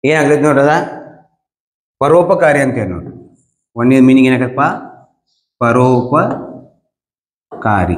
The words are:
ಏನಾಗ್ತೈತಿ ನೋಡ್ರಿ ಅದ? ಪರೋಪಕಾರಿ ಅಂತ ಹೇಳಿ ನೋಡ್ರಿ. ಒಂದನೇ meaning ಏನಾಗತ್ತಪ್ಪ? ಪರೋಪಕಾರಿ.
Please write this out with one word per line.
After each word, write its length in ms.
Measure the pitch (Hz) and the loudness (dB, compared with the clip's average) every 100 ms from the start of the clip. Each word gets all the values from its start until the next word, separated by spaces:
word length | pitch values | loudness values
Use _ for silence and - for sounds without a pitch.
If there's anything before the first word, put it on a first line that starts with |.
ಏನಾಗ್ತೈತಿ 380 | 135 156 143 147 | 0 0 2 2
ನೋಡ್ರಿ 200 | 147 139 | 2 2
ಅದ? 60 | 143 160 - - - - _ _ _ _ _ _ _ _ | 2 0 -4 -14 -20 -20 _ _ _ _ _ _ _ _
ಪರೋಪಕಾರಿ 600 | 139 170 175 180 160 143 | 2 2 2 0 2 2
ಅಂತ 140 | 135 | -2
ಹೇಳಿ 160 | 123 98 | -4 -6
ನೋಡ್ರಿ. 460 | 87 92 - - _ _ _ _ 117 | -8 -12 -20 -20 _ _ _ _ -2
ಒಂದನೇ 240 | 123 131 | 2 4
meaning 280 | 131 131 131 | 4 4 2
ಏನಾಗತ್ತಪ್ಪ? 320 | 131 127 131 151 233 - - _ _ _ _ _ _ | 0 -4 -2 -4 -4 -14 -20 _ _ _ _ _ _
ಪರೋಪಕಾರಿ. 2250 | 120 123 127 123 123 147 196 - - - - _ _ _ _ _ _ _ _ - 113 101 87 | 0 2 2 0 0 -2 -2 -6 -12 -18 -20 _ _ _ _ _ _ _ _ -8 -2 -2 -2